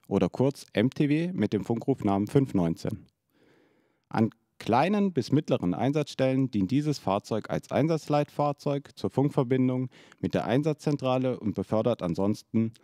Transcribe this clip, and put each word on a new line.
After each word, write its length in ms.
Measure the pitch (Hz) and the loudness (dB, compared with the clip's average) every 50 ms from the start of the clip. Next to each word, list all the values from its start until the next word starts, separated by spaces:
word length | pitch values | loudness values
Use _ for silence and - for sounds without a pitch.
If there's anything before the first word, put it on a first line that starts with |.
| _ | _
oder 200 | - 98 95 92 | -2 0 2 2
kurz 380 | 85 - - 127 143 135 - - - - | 2 2 0 0 0 0 -4 -10 -4 0
M 160 | 98 107 131 | 0 0 2
T 180 | - - 156 | 2 0 0
W 240 | 139 147 156 170 180 | 2 2 0 -2 -2
mit 220 | 185 - 107 101 - | -2 -2 0 0 0
dem 100 | 101 95 | -2 -2
Funkrufnamen 640 | - 117 113 - - 131 - - 101 98 98 107 | -2 -4 -2 -2 -2 -2 0 0 0 2 0 0
fünf 260 | 104 - - 135 131 - | 2 2 2 2 2 2
neunzehn. 520 | 95 87 82 82 - - - - - - _ _ _ _ _ _ _ _ _ _ _ _ _ _ _ _ _ _ _ _ - | 0 0 0 -2 -4 -6 -6 -6 -8 -10 _ _ _ _ _ _ _ _ _ _ _ _ _ _ _ _ _ _ _ _ -6
An 220 | - 117 113 104 - _ _ _ _ | -2 0 0 0 -2 _ _ _ _
kleinen 540 | - - - 107 123 151 185 214 208 202 196 | -6 0 2 4 4 4 2 2 0 0 0
bis 220 | 170 131 113 - 131 | 0 -2 0 2 2
mittleren 400 | 147 156 - 139 113 87 90 85 | 0 2 0 0 0 0 0 0
Einsatzstellen 760 | - 110 135 147 156 143 - - - 131 131 131 131 135 123 | 0 0 0 0 0 -2 -2 -2 -2 0 0 2 0 0 0
dient 220 | - 104 95 90 | 0 0 0 0
dieses 260 | 127 143 147 151 143 | 0 0 0 0 -2
Fahrzeug 520 | - - - 95 104 - - 117 107 - - | -2 0 0 0 0 0 -2 -4 -4 -4 -4
als 220 | - 82 - - | -6 -6 -4 -2
Einsatzleitfahrzeug 1200 | - 107 139 160 165 156 - - 147 147 147 - - - 147 147 139 - - 151 143 143 - - - | 0 0 2 2 0 -2 -2 0 0 0 0 -2 -2 -2 -2 -2 -2 -4 -4 -4 -4 -4 -6 -10 -10
zur 140 | - - - | -8 -8 -2
Funkverbindung 800 | - 131 139 147 - 151 131 120 131 131 127 127 127 127 127 123 - - - - - - | 0 0 0 2 2 0 0 2 2 2 2 2 0 -2 -4 -6 -10 -16 -20 -20 -8 -6
mit 120 | - 90 - | -4 -2 -2
der 120 | 92 - | -2 0
Einsatzzentrale 920 | 87 113 135 151 160 147 - - 156 147 139 131 131 127 131 127 131 120 | 2 0 2 2 0 -2 -2 -2 -2 -2 0 0 0 0 0 0 -2 -4
und 180 | - - 104 - | -4 -4 -4 -2
befördert 460 | 101 95 - 113 110 110 123 113 - | -4 -2 0 0 2 2 2 0 0
ansonsten 680 | - 90 85 95 98 101 107 - - _ - 113 113 113 - - | -2 -2 -2 0 0 0 -2 -2 -6 _ -2 -2 -2 -2 -4 -12